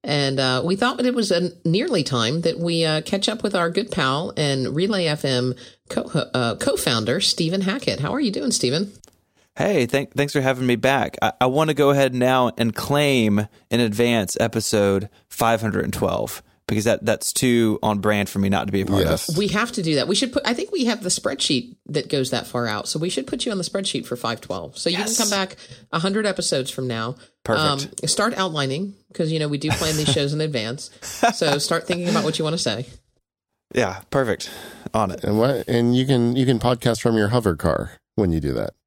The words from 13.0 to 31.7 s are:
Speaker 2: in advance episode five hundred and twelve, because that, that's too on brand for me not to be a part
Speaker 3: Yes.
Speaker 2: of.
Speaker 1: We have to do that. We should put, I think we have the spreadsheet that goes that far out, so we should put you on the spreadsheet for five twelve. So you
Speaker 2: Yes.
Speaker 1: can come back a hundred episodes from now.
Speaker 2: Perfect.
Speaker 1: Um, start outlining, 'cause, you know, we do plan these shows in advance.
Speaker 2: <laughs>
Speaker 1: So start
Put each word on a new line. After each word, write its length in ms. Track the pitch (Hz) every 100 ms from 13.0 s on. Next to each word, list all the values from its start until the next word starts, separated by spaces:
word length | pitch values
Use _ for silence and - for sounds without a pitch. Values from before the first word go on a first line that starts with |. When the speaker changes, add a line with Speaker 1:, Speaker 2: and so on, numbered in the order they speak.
| 147 131 107 101 107 _ _
Speaker 2:
in 100 | 117
advance 560 | 117 104 120 117 92 -
episode 720 | 113 113 - 110 101 98 92 _ _
five 320 | - 117 113
hundred 240 | 110 98
and 80 | -
twelve, 520 | - 98 87 80 - _ _ -
because 160 | 107
that, 200 | 107 104
that's 280 | 107 104 -
too 460 | - 131 120 113 107
on 160 | 110 104
brand 300 | 101 104 101
for 100 | 101
me 100 | 98
not 160 | 95 101
to 60 |
be 100 | 98
a 40 | 95
part 180 | 101
Speaker 3:
Yes. 260 | 80 80 -
Speaker 2:
of. 60 | 160
Speaker 1:
We 120 | 208
have 240 | 196 233
to 100 | 226
do 140 | 165 147
that. 100 | 135
We 80 |
should 180 | 202 254
put, 140 | 285 -
I 80 |
think 160 | 240 392
we 140 | 381
have 180 | 240 214
the 60 | 180
spreadsheet 680 | - - 139 - 127 - - -
that 220 | 147 -
goes 220 | 143 131
that 160 | 123 -
far 200 | 123 117
out, 200 | 104 -
so 100 | 156
we 120 | 175
should 160 | 262 262
put 180 | 262
you 60 | 254
on 60 | 196
the 60 |
spreadsheet 420 | 170 - 196 123 -
for 100 | 123
five 240 | 113 113
twelve. 380 | - 92 80 -
So 100 | 170
you 100 | 185
Speaker 2:
Yes. 180 | 214 233
Speaker 1:
can 100 | 208
come 40 |
back 260 | 202 190 - - - -
a 80 | 165
hundred 260 | 190 202
episodes 460 | 208 190 - 151 127
from 160 | - 127
now. 300 | 113 113 123 - _
Speaker 2:
Perfect. 580 | - - 151 139 147 -
Speaker 1:
Um, 60 | 147
start 260 | - 214
outlining, 580 | 220 190 156 135 143 196 196 _
'cause, 180 | - 160
you 60 | 160
know, 100 | 151
we 80 | 147
do 140 | 151
plan 260 | - 160 156
these 160 | 147
shows 220 | 147 143
in 80 | 151
advance. 480 | 156 135 110 135 - -
Speaker 2:
<laughs> 40 | - - 233
Speaker 1:
So 240 | - 160 143
start 300 | -